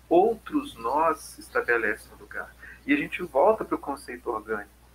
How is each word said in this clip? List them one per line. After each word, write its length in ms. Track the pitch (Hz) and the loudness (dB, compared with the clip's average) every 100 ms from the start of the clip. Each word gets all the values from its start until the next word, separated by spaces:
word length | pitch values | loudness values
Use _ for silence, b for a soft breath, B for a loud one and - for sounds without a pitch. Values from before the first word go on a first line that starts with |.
| - | 2
outros 680 | 170 220 214 - 151 98 | 4 4 2 -4 -4 -4
nós 460 | 113 117 143 165 151 | -6 -2 2 2 0
se 200 | - - | -6 -20
estabelecem 680 | - 123 117 117 107 110 - | -6 -2 0 0 0 -4 -10
no 80 | - | -20
lugar. 360 | 104 101 - B B B - | -16 -14 -14 B B B -2
E 60 | |
a 40 | 147 | 0
gente 260 | 170 - | -2 -6
volta 420 | 175 - 190 220 | -2 4 4 4
pro 140 | - 156 | -2 -6
conceito 500 | - 135 - 120 120 | -6 -10 -10 -10 -6
orgânico, 400 | 110 107 107 101 _ _ | -6 -4 -6 -8 _ _